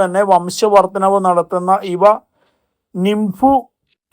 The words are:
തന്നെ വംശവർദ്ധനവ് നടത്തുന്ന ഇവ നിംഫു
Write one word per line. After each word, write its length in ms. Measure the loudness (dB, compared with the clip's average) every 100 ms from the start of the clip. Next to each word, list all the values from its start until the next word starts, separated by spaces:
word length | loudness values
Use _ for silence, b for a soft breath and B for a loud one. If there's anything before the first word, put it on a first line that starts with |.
തന്നെ 200 | -2 -2
വംശവർദ്ധനവ് 960 | 2 0 0 -4 2 2 2 -2 0 0 0
നടത്തുന്ന 540 | 0 -2 -4 -2 -2
ഇവ 200 | -2 0 2 0 -6 _ _ _ _ _ _ -4
നിംഫു 580 | -2 -2 -4 0 0 0 -4 _ _ _ _